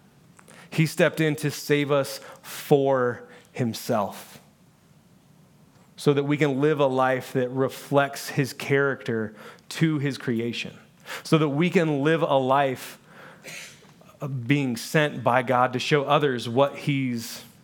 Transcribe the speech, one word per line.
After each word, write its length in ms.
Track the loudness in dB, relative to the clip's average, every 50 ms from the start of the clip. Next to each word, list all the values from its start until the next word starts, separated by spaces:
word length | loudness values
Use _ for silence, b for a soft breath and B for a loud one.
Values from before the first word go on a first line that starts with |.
| _ _ _ _ _ _ _ -20 _ B B B B B
He 160 | 0 0 0
stepped 360 | 0 2 2 2 2 2 2
in 160 | 0 0 0 -2
to 120 | -4 -4
save 380 | -6 -6 -2 0 0 0 2 0
us 300 | 0 0 0 -2 -8 -12 B B B B
for 840 | B -16 -14 -14 2 4 4 4 4 2 2 2 2 0 -2 -4 -12 B B B B B B
himself, 840 | -4 -2 -2 -2 -6 -4 -2 -2 -2 -2 -4 -6 -12 -18 -20 -20 -20 -20 _ _ _ _ _ _ _ _ _ _ _ _ _ _ _ _ _ _ _ _ _ _ _ _ _ _ _ _ _ _
so 180 | -2 0 2 2
that 100 | 2 0
we 120 | 0 0
can 240 | 0 2 0 2 2
live 220 | 2 2 2 2
a 60 | 2 2
life 440 | 2 2 2 2 0 -2 -4 -4 -2
that 160 | -2 -2 -2
reflects 800 | -2 -2 -2 -2 -2 -8 -8 0 2 2 2 2 -2 -10 -12 -6
his 220 | -2 -2 -2 -2
character 840 | -4 -10 -2 0 2 2 2 0 -2 -4 -4 -4 -4 -4 -4 -6 B B B B B B B _
to 300 | -2 0 0 0 2 0
his 180 | -2 -4 -4 -4
creation, 560 | -4 -4 -2 -2 -2 -4 -6 -6 -10 -10 -12 -18 -20 -20 _ B B B B B B
so 140 | 2 4 4
that 120 | 4 2
we 200 | 2 2 0 4
can 340 | 4 4 2 4 0 2 2
live 180 | 2 2 2
a 160 | 2 2 2 2
life 600 | 4 4 4 4 4 2 0 -4 -10 -14 -18 -20 B B B B B B B B B B B B B B B B B B -20 _ -20 -20 -14 _
of 280 | -8 -6 -6 -6 0 0
being 300 | 0 2 2 -2 -4 -4
sent 460 | -6 0 2 2 2 2 -2 -2 0
by 180 | 2 4 4
God 320 | 4 4 2 2 2 2 0
to 60 | -4
show 240 | 0 2 2 2 2
others 440 | 2 2 2 4 2 0 -2 -4 -2
what 300 | 2 2 2 2 0 -4
he's 680 | -4 -2 0 0 0 -2 -2 -4 -6 -8 -12 -14 -16 -20 -20 -20